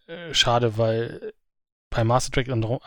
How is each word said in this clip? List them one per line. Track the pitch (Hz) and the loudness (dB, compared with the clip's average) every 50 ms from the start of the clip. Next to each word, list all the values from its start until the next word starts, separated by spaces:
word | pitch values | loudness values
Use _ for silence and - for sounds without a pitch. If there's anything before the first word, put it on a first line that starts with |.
| _ - | _ -16
äh, | 165 170 170 160 | -16 -14 -12 -4
äh, | 139 | 0
schade, | - - 120 117 120 120 113 107 110 | 2 2 4 4 4 4 2 2 2
weil | 113 110 110 113 117 - - - - - - _ _ _ _ _ _ _ _ _ _ _ | 0 0 2 0 -2 -4 -8 -10 -12 -14 -14 _ _ _ _ _ _ _ _ _ _ _
bei | - - 113 | -2 0 2
Mass | 113 120 127 - - | 2 2 2 2 0
Effect | - 143 123 131 | -2 -2 -2 0
Andro-, | 131 113 110 110 120 110 - | -2 -2 -2 -2 -4 -6 -4